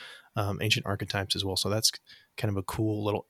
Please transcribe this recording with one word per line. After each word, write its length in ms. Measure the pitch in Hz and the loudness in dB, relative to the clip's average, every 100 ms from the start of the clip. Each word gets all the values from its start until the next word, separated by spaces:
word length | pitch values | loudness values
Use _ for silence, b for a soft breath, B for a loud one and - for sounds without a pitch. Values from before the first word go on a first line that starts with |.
| b b b - | b b b -2
um, 240 | 101 98 | 0 0
ancient 260 | 104 117 98 | 2 2 0
archetypes 480 | 98 104 101 95 98 | -2 0 -2 0 -2
as 100 | 98 | 0
well. 100 | 92 | 0
So 140 | 98 | 0
that's 220 | 110 - | 2 2
k-, 80 | - - - _ - | 0 -8 -20 _ -2
kind 120 | 107 | 0
of 80 | 98 | 0
a 60 | |
cool 400 | - - 107 107 | -2 -2 0 0
little 240 | 104 104 | 0 0